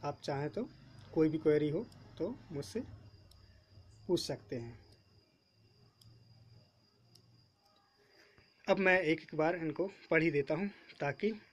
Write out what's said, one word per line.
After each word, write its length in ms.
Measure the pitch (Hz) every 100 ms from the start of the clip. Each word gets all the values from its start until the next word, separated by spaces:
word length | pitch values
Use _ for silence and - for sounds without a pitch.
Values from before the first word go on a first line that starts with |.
आप 160 | 151 147
चाहें 260 | - 139 151
तो 180 | 202 262 - - - -
कोई 140 | 165 156
भी 100 | 156
क्वेरी 300 | 156 151 151
हो 180 | 156 240 - - -
तो 180 | 165 262 -
मुझसे 280 | 147 139 220 269 - - - - - - - _ - - - -
पूछ 120 | 175
सकते 360 | - 135 - 127
हैं। 220 | 117 120 - - _ _ _ _ _ _ _ _ _ _ - - _ - - - _ _ _ _ _ - _ _ _ _ _ _ _ _ _ _ - - _ _ -
अब 100 | 196
मैं 240 | 185 185
एक 180 | 156 165
एक 140 | -
बार 220 | 151 156 175
इनको 340 | 160 143 190 - -
पढ़ 120 | 160
ही 80 | 165
देता 240 | 143 139
हूँ 160 | 160 202 - - -
ताकि 400 | 143 147 208 214 -